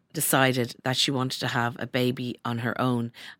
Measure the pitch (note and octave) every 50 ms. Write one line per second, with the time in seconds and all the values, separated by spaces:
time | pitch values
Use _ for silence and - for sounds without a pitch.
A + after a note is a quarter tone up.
0 | _ _ - - D3+ - - C#3 C3 C3 B2+ B2+ A#2+ A2+ - - - B2+ C3 -
1 | - - C#3 C3 B2+ B2+ - - - B2+ B2 B2 A#2 A#2+ B2 - - A#2+ - B2+
2 | B2+ B2+ B2 B2+ B2+ B2 - - - A#2+ A#2+ A#2 A#2 A#2+ - - A#2+ B2+ B2 A#2+
3 | A#2 A#2 - - - - - -